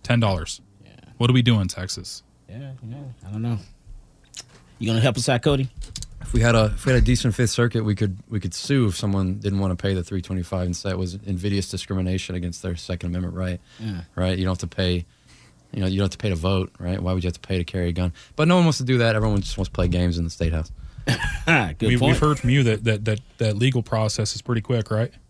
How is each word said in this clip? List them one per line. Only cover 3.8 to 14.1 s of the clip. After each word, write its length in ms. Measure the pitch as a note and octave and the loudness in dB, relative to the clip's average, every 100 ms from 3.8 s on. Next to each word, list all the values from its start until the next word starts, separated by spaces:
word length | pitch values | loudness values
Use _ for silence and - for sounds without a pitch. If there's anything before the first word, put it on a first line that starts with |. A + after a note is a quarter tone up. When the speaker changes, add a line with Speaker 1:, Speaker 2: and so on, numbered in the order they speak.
| - - - _ _ - - - - - | -18 -20 -20 _ _ -20 -20 -20 -20 -6
Speaker 2:
You 100 | A2 | 0
gonna 120 | A2+ | 2
help 160 | B2+ | 2
us 140 | A#2 A#2+ | 2 0
out, 120 | B2 | 2
Cody? 280 | D3+ C#3 C3 - - - - - | 2 0 -2 -6 -14 -12 -12 -12
Speaker 3:
If 140 | - | -2
we 80 | A#2+ | 2
had 120 | A#2 | 6
a, 120 | A#2 | 6
if 200 | G#2+ G#2 | 4 2
we 60 | C3+ | 2
had 100 | B2 | 4
a 40 | |
decent 280 | A2 A#2+ A#2+ | 6 4 2
Fifth 180 | G#2 A#2 | 2 0
Circuit, 340 | - A#2+ A2+ | 2 2 2
we 100 | A2 | 0
could, 220 | G2 G#2+ F#2+ - | 0 0 -2 -6
we 140 | A2 | -6
could 120 | F2 | -6
sue 340 | - - C#3 A2 | -8 0 2 2
if 100 | F2 | 0
someone 380 | G#2 G2 F#2+ | 0 0 0
didn't 240 | G2+ G#2 G2 | -2 -2 0
wanna 180 | F#2+ F2 | 0 0
pay 160 | G2 | -2
the 100 | F#2+ | -2
three 180 | E2+ F#2+ | -2 -6
twenty-five 440 | - F#2 F2 F#2 | -4 -6 -4 -2
and 100 | F2+ | -2
say 140 | F2 G2+ | -4 -4
it 80 | F#2 | -4
was 160 | F2+ | -4
invidious 560 | F#2+ G#2 F2+ G2+ G2 F#2 | -6 -6 -4 0 -2 -2
discrimination 680 | F#2+ - F#2+ F#2 F#2+ - | -8 -4 -2 -2 -2 -4
against 260 | F2+ F2 E2 | -6 -6 -6
their 140 | F2+ | -8
Second 360 | E2+ - F2 F2 | -8 -6 -6 -4
Amendment 240 | F2+ F2 | -4 -4
right. 260 | E2+ F#2 F2 - - | -4 -4 -6 -10 -10
Speaker 2:
Yeah. 220 | A2 F2+ D#2+ | -8 -8 -8